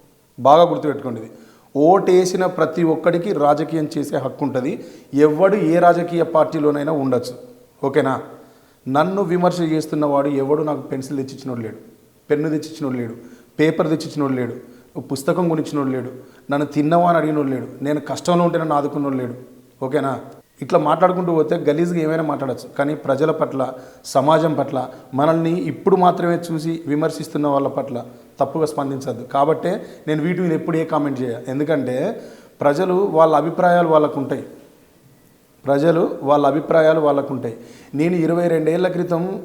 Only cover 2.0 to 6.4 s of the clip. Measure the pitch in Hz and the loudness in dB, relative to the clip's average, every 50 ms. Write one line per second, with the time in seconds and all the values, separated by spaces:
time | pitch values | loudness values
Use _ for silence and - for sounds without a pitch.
2 | - - 185 180 185 180 - 180 185 180 180 - 160 143 - 180 170 160 156 160 | 4 4 4 4 4 2 0 -2 -2 -2 0 0 -2 -2 0 0 2 2 2 2
3 | - 175 170 170 175 208 185 147 143 143 147 147 156 151 160 160 151 147 - 151 | 0 0 0 0 -2 -2 -2 2 4 4 4 2 0 -4 -4 -4 -4 -4 -4 -6
4 | 139 - - 147 131 127 - - 147 135 139 131 123 147 214 247 - - - - | -6 -4 -4 -4 -4 -6 -6 -4 -4 -2 -2 -2 -4 -4 -6 -8 -10 -16 -20 -20
5 | - - - 139 151 151 151 156 185 196 196 214 170 156 165 175 170 175 170 170 | -12 -4 2 4 4 6 6 4 4 4 4 2 2 2 4 6 6 6 6 4
6 | 170 - 170 170 165 165 - 160 | 2 -2 0 0 0 2 2 2